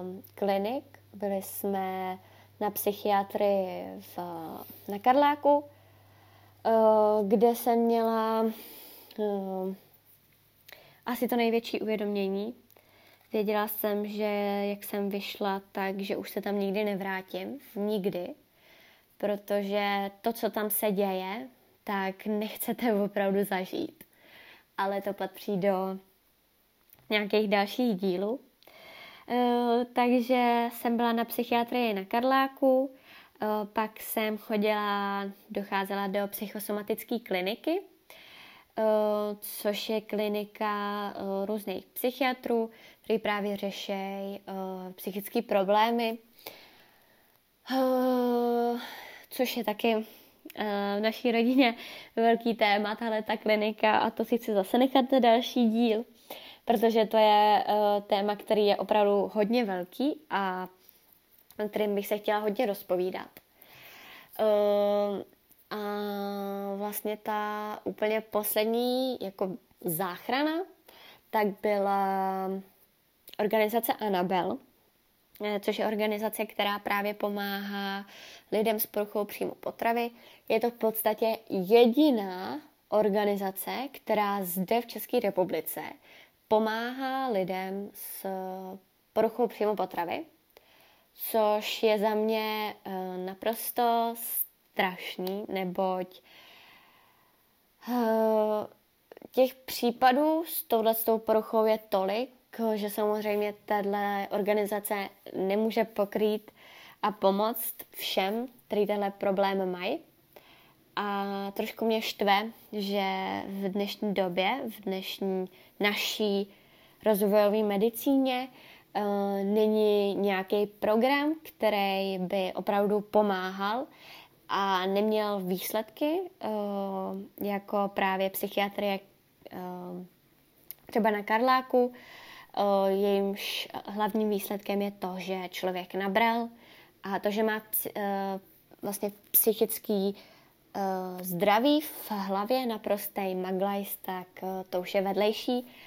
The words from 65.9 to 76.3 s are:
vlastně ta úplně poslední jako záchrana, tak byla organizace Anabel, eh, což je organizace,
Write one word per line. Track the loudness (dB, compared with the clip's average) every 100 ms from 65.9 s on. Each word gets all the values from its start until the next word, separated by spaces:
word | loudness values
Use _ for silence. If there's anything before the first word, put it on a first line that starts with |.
| -4 -4 -4 -6 -6 -6 -6 -6 -6
vlastně | -6 -6 -6 -6
ta | -4 -4 -4 -6 -6 -8
úplně | -8 -4 -2 -2
poslední | -2 -4 -2 0 0 2 0 0 -2 -4
jako | -8 -4 -4 -4 -12 _
záchrana, | -4 -2 -4 -6 -4 0 0 -2 -4 -12 -20 -20 -20 -20 _
tak | 0 0 0
byla | 0 2 2 2 2 0 0 -2 -4 -6 -8 _ _ _ _ _ -16 -2
organizace | 0 2 2 2 0
Anabel, | -2 0 0 2 0 0 -4 -10 _ _ _ _ _ _ -8
eh, | -4 -2
což | -2 0
je | -2
organizace, | 0 0 0 -2